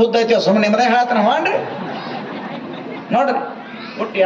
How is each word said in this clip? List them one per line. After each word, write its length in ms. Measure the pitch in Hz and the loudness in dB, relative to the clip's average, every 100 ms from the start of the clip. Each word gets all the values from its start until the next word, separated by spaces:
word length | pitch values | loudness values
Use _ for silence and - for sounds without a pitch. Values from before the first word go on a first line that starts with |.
ಉದ್ದ 120 | 233 233 | 4 4
ಐತೆ, 160 | 226 220 | 4 4
ಸುಮ್ಮನೆ 220 | 185 214 208 | 4 4 4
ನಿಮ್ಮದೇ 200 | 220 247 | 4 4
ಹೇಳ್ತಾನೆ. 280 | 240 247 226 | 4 2 2
ಹ್ಞೂ 120 | 208 294 | 2 2
ಅನ್ರಿ, 180 | 359 523 453 - - 220 - - - - - - - - - - - | 0 -2 -4 -8 -8 -8 -8 -10 -10 -10 -10 -10 -10 -12 -12 -12 -2
ನೋಡ್ರಿ, 240 | 214 - 247 - - - - - - | 0 2 0 -4 -10 -14 -14 -12 -8
ಒಟ್ಟು 160 | - 196 | -4 2